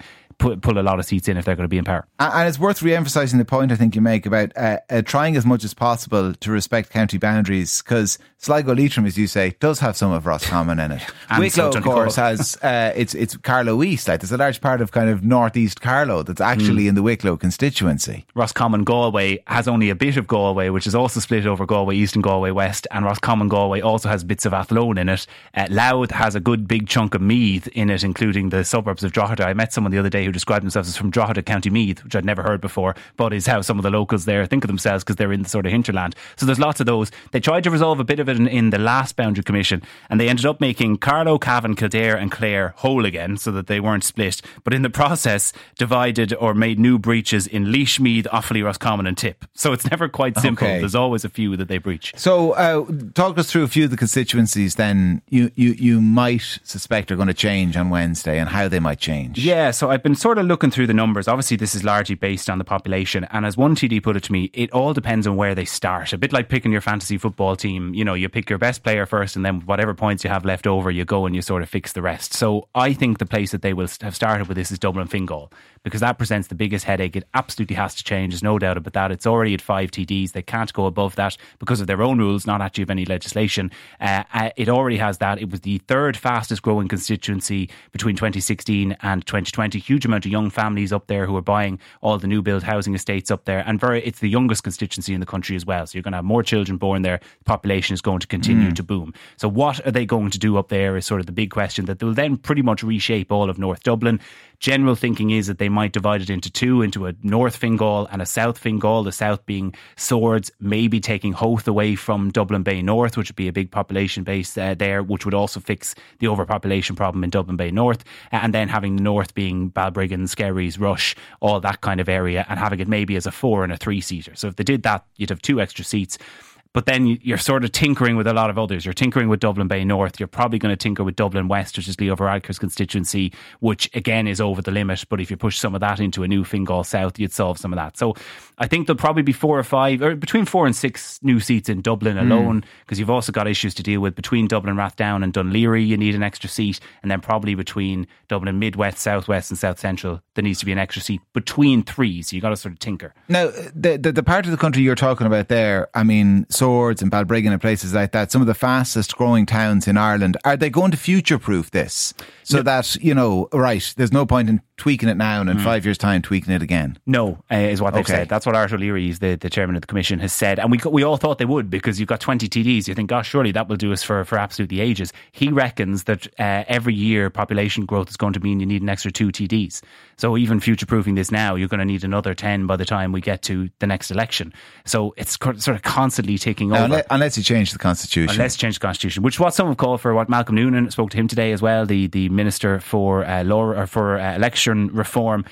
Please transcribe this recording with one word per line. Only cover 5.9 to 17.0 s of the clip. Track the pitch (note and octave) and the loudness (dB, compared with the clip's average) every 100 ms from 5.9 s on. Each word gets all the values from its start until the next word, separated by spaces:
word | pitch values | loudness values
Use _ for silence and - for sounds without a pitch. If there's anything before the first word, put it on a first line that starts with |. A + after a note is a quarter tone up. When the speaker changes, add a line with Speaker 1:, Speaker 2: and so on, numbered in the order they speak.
| A#2 - G#2+ F#2 | 0 0 0 0
Speaker 2:
to | D#2+ - | -2 -2
respect | G#2+ - A2+ G#2+ | -2 0 -2 -2
county | A2 G#2+ G2 | 0 0 0
boundaries, | G#2+ G#2+ G2 F#2+ F2 - | 0 2 2 0 0 -4
'cause | - A#2 G#2 - - _ | 0 0 0 -4 -10 _
Sligo | - D3 C3+ | 0 2 2
Leitrim, | B2 C#3 - | 4 4 4
as | G#2 F#2 | 0 2
you | G#2 | 0
say, | G2+ F#2+ - | 2 0 2
does | D3+ C#3+ | 0 2
have | B2+ | 0
some | G2+ G2 | 0 0
of | E2+ | 0
Roscommon | D#2+ D#2 - F2 E2+ E2 | 0 -2 0 0 0 0
in | D2+ | -2
it. | C#2 - - | -4 -10 -16
Speaker 1:
<laughs> | - | -2
And | A2+ | 0
Speaker 2:
Wicklow, | F#3+ E3 D#3 | 2 2 2
Speaker 1:
so | B2+ | 2
Speaker 2:
of | |
course, | G#2 A#2+ A2+ A#2+ | 2 2 2 2
Speaker 1:
Donegal. | A#2+ A2 | 2 2
Speaker 2:
has, | F#2+ - | -2 -2
uh, | C#3 A#2+ A2+ G#2 | 0 2 0 0
it's, | A#2 | -2
it's | D2+ A2+ - | -2 -4 -4
Carlow | - B2+ A#2 A2+ | 0 0 2 2
East. | F3 D#3 - | 0 0 0
Like, | E2 | -2
there's | F#2 | -2
a | B2 | 0
large | C#3 B2 | 0 0
part | C#3+ B2+ | 0 0
of | A2+ | 0
kind | A#2+ A2 | 2 2
of | G#2 | 2
northeast | G2+ B2 A2+ A#2+ A2 - | 4 4 2 2 0 0
Carlow | A#2+ C3 C#3+ F2+ | 0 2 2 0
that's | D2+ F2 | -2 -2
actually | G2 B2 G#2+ A2+ | 0 2 2 4
Speaker 1:
Mm. | G2+ | 4
Speaker 2:
in | |
the | G2+ | 4